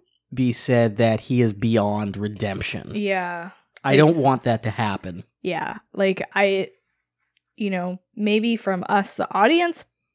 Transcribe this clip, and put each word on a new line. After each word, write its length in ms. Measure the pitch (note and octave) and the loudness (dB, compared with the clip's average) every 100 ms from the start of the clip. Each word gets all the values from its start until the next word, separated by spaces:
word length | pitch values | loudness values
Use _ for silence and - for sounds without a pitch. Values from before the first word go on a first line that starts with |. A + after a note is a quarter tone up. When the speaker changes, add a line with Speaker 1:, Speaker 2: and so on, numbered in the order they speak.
| _ _ _ | _ _ _
Speaker 1:
be 200 | B2+ B2 | -2 0
said 440 | A#2 - A#2+ A#2 G#2 | 2 2 4 4 2
that 240 | A2+ A2 | 2 0
he 180 | - B2 | 0 2
is 120 | A#2 | 2
beyond 640 | G2+ A#2 A2+ G#2 G#2 G#2 G2 | 0 0 2 2 -2 -4 -4
redemption. 720 | G#2 G2+ G#2 - - - - | -6 -4 -4 -4 -6 -8 -8
Speaker 2:
Yeah. 560 | G#3+ G3+ F#3 F3 F3 F3+ - _ - | -6 -2 -2 -4 -8 -12 -18 _ -6
Speaker 1:
I 80 | C#3 | 2
Speaker 2:
Like, 80 | C#3 | 6
Speaker 1:
don't 180 | D#3 E3 | 6 6
want 260 | C3+ B2+ | 2 2
that 200 | A#2+ A2 | 0 -2
to 60 | A2+ | -2
happen. 540 | A2 G#2+ G2 F#2+ F2 - _ | -4 -4 -4 -8 -14 -16 _
Speaker 2:
Yeah. 360 | F3+ E3 - G#3+ - | -8 -6 -6 -10 -10
Like, 300 | - F#3+ F#3+ - | 0 0 0 -2
I, 340 | G3 G3+ F#3+ - _ _ _ _ _ _ _ _ - | 0 2 2 -2 _ _ _ _ _ _ _ _ -8
you 140 | G#3 | -4
know, 280 | F#3 F3+ F#3 _ | -4 -4 -8 _
maybe 420 | - G#3 G#3+ A#3 A3+ | -4 0 2 2 0
from 280 | G3 F#3 - | -2 -4 0
us, 280 | G3+ G3 - | 0 0 -4
the 100 | - | -4
audience 520 | F#3 A3+ E4 F4 - - _ _ | 2 4 4 2 -4 -10 _ _